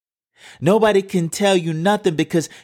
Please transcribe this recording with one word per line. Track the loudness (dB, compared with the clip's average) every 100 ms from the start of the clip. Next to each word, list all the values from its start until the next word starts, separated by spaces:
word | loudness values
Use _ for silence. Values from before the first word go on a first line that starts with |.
| _ _ _ _ -20 -4
Nobody | 0 2 4 2
can | 0 -4 -4
tell | -2 0 0
you | 0
nothing | -2 -2 0 -2 -2
because | -2 -2 -4 -14